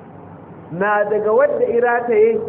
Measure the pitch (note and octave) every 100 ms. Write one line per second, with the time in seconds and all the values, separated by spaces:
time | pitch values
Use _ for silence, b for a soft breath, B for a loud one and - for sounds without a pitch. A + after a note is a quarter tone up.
0 | - - - - - - - E3 G3+ G#3
1 | G#3 G#3+ G#3 A3+ D4 C4 B3 A#3 A#3+ A#3+
2 | - G#3+ A3 A3